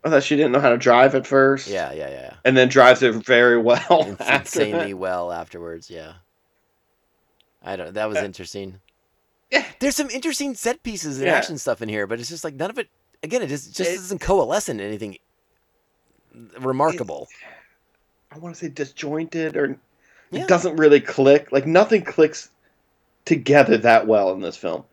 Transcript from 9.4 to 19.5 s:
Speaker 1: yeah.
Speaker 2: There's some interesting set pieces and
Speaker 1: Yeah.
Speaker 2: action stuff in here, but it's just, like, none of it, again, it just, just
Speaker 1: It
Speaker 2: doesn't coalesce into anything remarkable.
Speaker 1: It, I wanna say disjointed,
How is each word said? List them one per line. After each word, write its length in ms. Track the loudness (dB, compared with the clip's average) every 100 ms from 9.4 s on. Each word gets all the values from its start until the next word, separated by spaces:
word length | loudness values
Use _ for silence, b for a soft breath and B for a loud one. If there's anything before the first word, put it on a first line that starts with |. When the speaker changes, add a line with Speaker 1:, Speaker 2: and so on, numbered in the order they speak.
| _
Speaker 1:
yeah. 140 | -6 -6 -6
Speaker 2:
There's 160 | -4 -4
some 120 | -6
interesting 440 | -6 -6 -6 -8
set 280 | -6 -6 -6
pieces 340 | -10 -10 -10 -4
and 80 | -2
Speaker 1:
Yeah. 60 |
Speaker 2:
action 240 | -2 -2 -8
stuff 240 | -6 -6
in 60 | -6
here, 180 | -6 -6
but 140 | -8
it's 80 | -10
just, 160 | -12
like, 100 | -14
none 160 | -8 -10
of 80 | -8
it, 100 | -14 _ _ _
again, 180 | -6 -6
it 60 | -4
just, 260 | -8 -10
just 160 | -6 -6
Speaker 1:
It 60 | -6
Speaker 2:
doesn't 240 | -8 -8
coalesce 480 | 0 0 0 -4 -4
into 160 | -8
anything 340 | -8 -8 -12 -14 _ _ _ _ _ _ _ _ _ _ _ -20 -20 -10
remarkable. 680 | -6 -2 -2 -2 -10 -12 -14 b b b b b _ _ _ _ _
Speaker 1:
It, 60 | -18
I 20 |
wanna 160 | -18
say 140 | -12 -14
disjointed, 880 | -10 -10 -10 -8 -8 -6 -6 -6